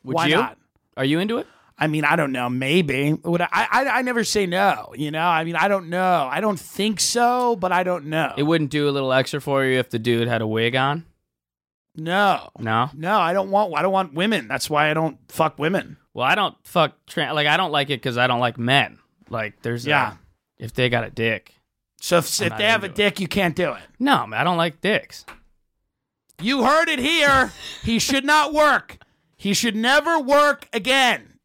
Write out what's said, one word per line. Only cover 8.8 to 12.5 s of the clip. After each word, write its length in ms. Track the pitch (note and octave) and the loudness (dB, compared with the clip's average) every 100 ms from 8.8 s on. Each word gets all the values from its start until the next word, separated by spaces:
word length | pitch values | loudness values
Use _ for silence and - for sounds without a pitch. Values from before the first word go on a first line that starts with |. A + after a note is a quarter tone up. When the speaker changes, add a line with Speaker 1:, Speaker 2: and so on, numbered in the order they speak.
| D3 | 0
Speaker 1:
a 20 | |
little 220 | C#3 C3 | 0 0
extra 260 | C3 B2+ D3 | 0 0 -6
for 220 | C#3+ C#3 C3 | -2 0 2
you 120 | C3 | 0
if 140 | B2 | 0
the 80 | A#2+ | -4
dude 280 | A2+ A#2 A#2 | 0 0 2
had 140 | A2+ | 0
a 60 | A2 | -2
wig 280 | A2 A#2 C3 | 0 0 0
on? 280 | C3+ D#3 E3 _ _ _ _ _ _ _ _ - | 0 -2 -8 _ _ _ _ _ _ _ _ -12
Speaker 2:
No. 540 | D#3 F#3+ G3+ E3 - | -2 2 2 0 -4